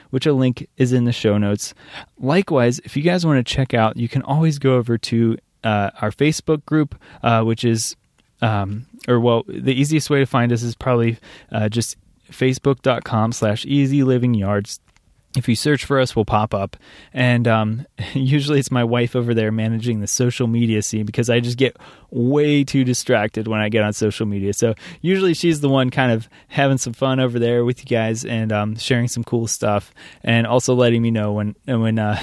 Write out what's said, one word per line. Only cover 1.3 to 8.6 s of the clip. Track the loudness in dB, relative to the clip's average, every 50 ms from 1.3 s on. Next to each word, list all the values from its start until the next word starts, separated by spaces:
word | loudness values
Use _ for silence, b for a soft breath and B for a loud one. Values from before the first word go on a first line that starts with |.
| 2
notes. | 2 2 0 0 -2 -4 -10 B B B B B B B B B -6
Likewise, | -4 0 0 0 0 0 2 2 2 2 0 -2 -6
if | -8 -4
you | -2 0
guys | 0 0 2 2
wanna | 2 2 2 0
check | 0 -2 -2 -2 0 2
out, | 2 2 2 0
you | -2 -4 -4
can | -2 -4 -2
always | 0 0 2 2 2 0 0
go | 2 2 2
over | 2 2 0 -2
to, | -2 -2 -2 0 2 2 2 0 -2 -6 _ _ _ -4
uh, | -2 0 0 0 -2 -4 -4
our | -6 -6
Facebook | -2 0 0 0 0 0 -2 -2 -2 -2 -2
group, | 0 0 0 0 0 -4 B B B B B 0
uh, | 2 2 2 2
which | 2 0 0 0
is, | 0 0 0 -2 -6 -8 -12 _ _ _ _ _ _ _ _
um, | -2 0 0 0